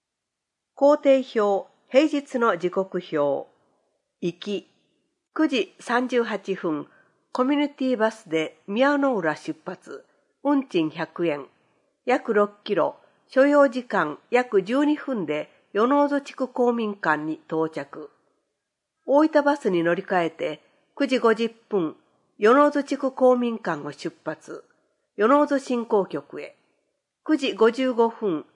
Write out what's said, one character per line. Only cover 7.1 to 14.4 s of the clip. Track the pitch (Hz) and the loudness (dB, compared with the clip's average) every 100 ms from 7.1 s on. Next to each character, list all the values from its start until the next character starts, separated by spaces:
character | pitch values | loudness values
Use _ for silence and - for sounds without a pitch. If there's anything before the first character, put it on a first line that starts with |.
| _ _ | _ _
コ | - 254 | -4 0
ミ | 294 | 0
ュ | |
ニ | 294 | -2
テ | - 262 | -4 -4
ィ | 233 | 0
バ | 220 | -2
ス | 220 165 | -2 -6
で | 160 156 - - | -4 -4 -8 -8
宮 | 208 269 285 | 0 2 2
之 | 277 | 0
浦 | 226 160 151 | 0 -2 -4
出 | - 156 | -8 -10
発。 | - - - 139 - _ _ _ | -12 -14 -16 -18 -20 _ _ _
運 | 285 285 269 | 0 0 0
賃 | 180 156 | -2 -2
百 | 156 160 - 170 | -4 -10 -4 -4
円。 | 147 107 _ _ _ _ _ - | -4 -10 _ _ _ _ _ -2
約 | 262 - | -2 0
六 | 208 208 - | 0 0 -2
キ | - | -4
ロ、 | 180 143 - _ _ _ | -2 -2 -4 _ _ _
所 | 262 277 | 2 4
要 | 294 277 | 6 4
時 | 247 | 2
間 | 240 202 151 139 _ | -4 -2 -2 -6 _
約 | 240 | -2